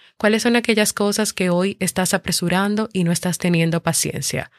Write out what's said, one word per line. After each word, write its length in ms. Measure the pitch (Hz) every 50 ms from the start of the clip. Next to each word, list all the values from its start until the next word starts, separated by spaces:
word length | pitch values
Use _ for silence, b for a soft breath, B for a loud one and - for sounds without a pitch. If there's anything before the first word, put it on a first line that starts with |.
| b b b
¿cuáles 280 | b - 208 220 220 -
son 120 | 240 240
aquellas 380 | 240 233 - 220 214 214 208 -
cosas 400 | - 208 208 202 - 214 - -
que 160 | - 185 180
hoy 260 | 175 175 185 196 - -
estás 360 | 185 180 - - 185 - 208
apresurando 760 | 185 - - 170 - 175 170 175 185 196 202 208 214 220 - -
y 100 | 185 175
no 80 | 165
estás 240 | 175 - - 180 170
teniendo 460 | - - 175 175 165 165 165 165 170
paciencia? 680 | - 165 160 - - 147 - - 139 - - 131 - - b